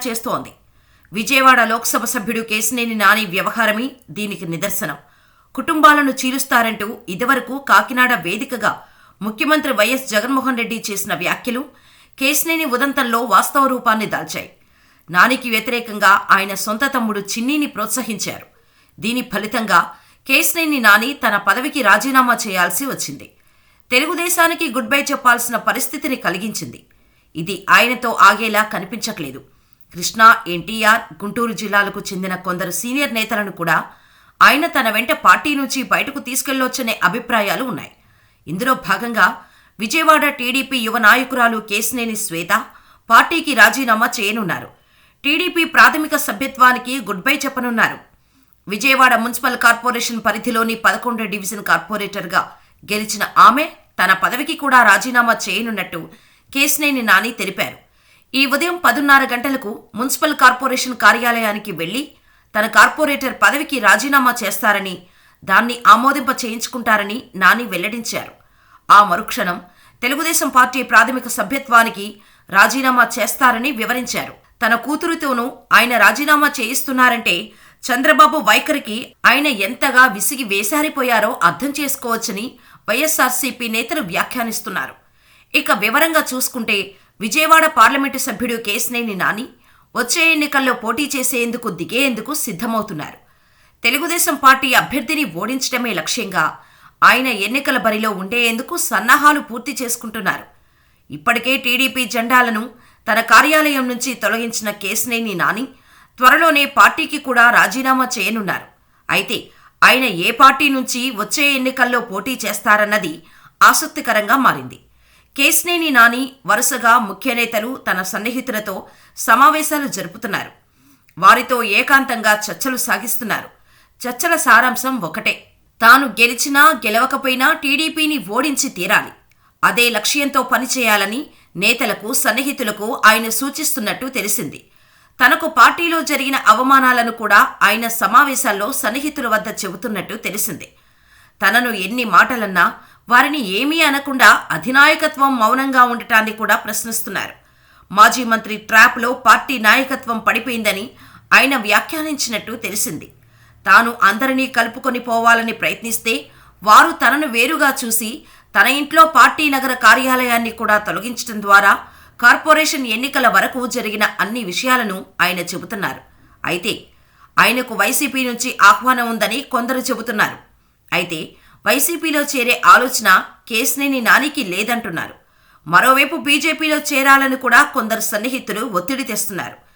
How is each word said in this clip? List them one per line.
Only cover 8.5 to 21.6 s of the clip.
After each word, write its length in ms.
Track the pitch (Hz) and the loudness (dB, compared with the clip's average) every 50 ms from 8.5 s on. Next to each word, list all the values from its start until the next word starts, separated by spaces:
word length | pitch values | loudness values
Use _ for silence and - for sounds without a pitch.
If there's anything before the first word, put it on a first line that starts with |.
| 254 220 208 170 - - - - _ _ _ _ _ - | -8 -4 -4 -4 -4 -6 -10 -20 _ _ _ _ _ -10
ముఖ్యమంత్రి 520 | 190 214 214 - 311 277 311 302 240 277 247 | -10 -8 -6 -4 -2 0 0 0 0 0 0
వైఎస్ 360 | 202 208 233 262 254 - - | 0 0 0 0 -2 -4 -2
జగన్మోహన్ 480 | 214 208 214 247 269 262 254 262 254 | -2 -2 -2 0 -2 -2 -2 -2 -2
రెడ్డి 200 | 233 226 190 226 226 - - | -4 -4 -6 -6 -8 -8 -8
చేసిన 220 | 202 190 - 208 175 | -8 -8 -6 -6 -6
వ్యాఖ్యలు 480 | 151 175 156 185 - - 247 233 254 285 - - _ _ _ _ _ _ _ _ - | -4 -2 -4 -4 -4 -6 -8 -8 -8 -8 -12 -16 _ _ _ _ _ _ _ _ -4
కేశినేని 460 | 269 277 302 302 - 330 330 320 320 | -2 -2 0 0 -2 -2 -2 -2 -2
ఉదంతంలో 540 | 277 233 247 277 285 262 277 254 233 233 233 | -2 -2 -2 -2 -2 -2 -2 -2 -2 -2 -2
వాస్తవ 480 | 247 226 190 190 - - - 285 269 | 0 2 2 2 2 2 0 0 2
రూపాన్ని 380 | 262 262 240 - 240 - 220 208 | 2 0 0 0 0 0 0 -2
దాల్చాయి. 440 | 175 160 143 160 156 - 160 - - _ _ _ _ _ _ _ _ _ _ _ - | -4 -6 -6 -6 -8 -10 -10 -12 -14 _ _ _ _ _ _ _ _ _ _ _ -4
నానికి 380 | 165 180 196 240 262 262 247 240 | 0 2 2 2 2 -2 -4 -4
వ్యతిరేకంగా 640 | 226 220 214 254 240 233 233 220 208 208 202 190 202 208 - - | -4 -4 -4 -4 -4 -4 -6 -6 -4 2 4 4 4 4 4 2
ఆయన 220 | 185 190 196 202 196 | 2 2 2 -2 -6
సొంత 300 | 190 - 220 220 220 - - - | -6 -6 -4 -4 -2 -2 -2 0
తమ్ముడు 240 | 254 226 214 208 202 | -2 -2 -2 -4 -4
చిన్నీని 460 | 196 202 - 233 233 262 302 302 294 | -6 -6 -6 -4 -2 -2 -2 -2 -2
ప్రోత్సహించారు. 800 | 285 - 196 214 214 - 254 233 220 208 190 - 165 110 92 - - _ _ _ _ _ _ _ _ _ | -4 -6 -6 -6 -6 -6 -6 -6 -6 -6 -6 -8 -8 -10 -10 -14 -20 _ _ _ _ _ _ _ _ _
దీని 240 | - 147 220 240 254 | -8 -6 -4 -4 -4
ఫలితంగా 580 | 247 - 202 202 208 214 - 233 220 196 185 170 160 - - - _ _ _ _ _ | -4 -6 -6 -6 -6 -4 -4 -4 0 2 2 2 2 0 -6 -20 _ _ _ _ _
కేశినేని 520 | - 269 302 330 - - 339 330 311 294 262 | 0 0 2 2 0 -2 -2 -2 -2 0 2
నాని 300 | 226 214 202 214 226 269 285 | 4 4 4 4 4 -2 -4
తన 240 | - 254 226 208 | -4 -2 -2 -2
పదవికి 440 | 196 202 196 196 240 | 0 0 -2 -2 -2